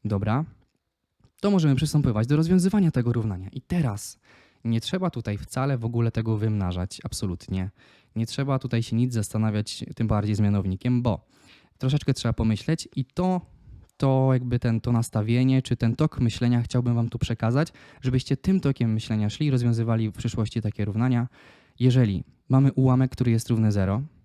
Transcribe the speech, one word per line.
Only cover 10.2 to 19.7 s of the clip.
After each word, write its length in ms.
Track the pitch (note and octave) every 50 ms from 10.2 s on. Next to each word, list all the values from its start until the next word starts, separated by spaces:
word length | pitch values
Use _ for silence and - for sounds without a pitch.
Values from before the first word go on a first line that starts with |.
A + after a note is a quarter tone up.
| G2+ G#2 G#2+
z 60 | G2+
mianownikiem, 600 | G#2+ G2+ G#2 G2+ F#2 F#2+ F#2 F#2+ - B2 B2+ B2
bo 240 | A#2+ B2 G2+ - _ _ _ _ _ - - _ _ _ _ _
troszeczkę 360 | - C3+ C#3+ D3 - - C3
trzeba 180 | - - A#2+
pomyśleć 560 | A2 - A2+ A2 A2 G#2 - - D#3+ - - - -
i 80 | C3+ C3+
to, 360 | _ _ - F3+ F#3 F#3 F3+ - - - - - - - - - _ _
to 340 | _ - C3+ C3+ C3 C3 C3
jakby 260 | C3 B2+ B2+ B2 A#2+ A#2+
ten, 220 | - B2 A2+ A2
to 120 | - B2
nastawienie, 720 | A#2+ A#2 A#2 - - A2 G#2+ A2 A#2 B2 B2+ C3 C3 C3
czy 140 | B2+ - B2
ten 200 | - - A#2 A#2+
tok 240 | - D#3 D#3 - -
myślenia 420 | B2+ A#2 - - B2 A#2+ B2 A#2+
chciałbym 320 | A#2 - - B2 A#2+ A#2+ A#2+
wam 140 | A#2 A#2 A2+
tu 100 | - A#2
przekazać, 540 | - - A#2 - - A2+ A#2+ C#3 D#3+ - _ - - - - -
żebyście 360 | - C3 B2+ C3 - - C#3
tym 240 | - - F#3 F#3+ F#3+
tokiem 320 | - C#3 C3 - A#2+ A2+
myślenia 380 | A2 A2 - - A2+ G#2+ G#2 G#2
szli 160 | - - D3+
i 40 | D3
rozwiązywali 600 | C3 B2 A#2+ A#2+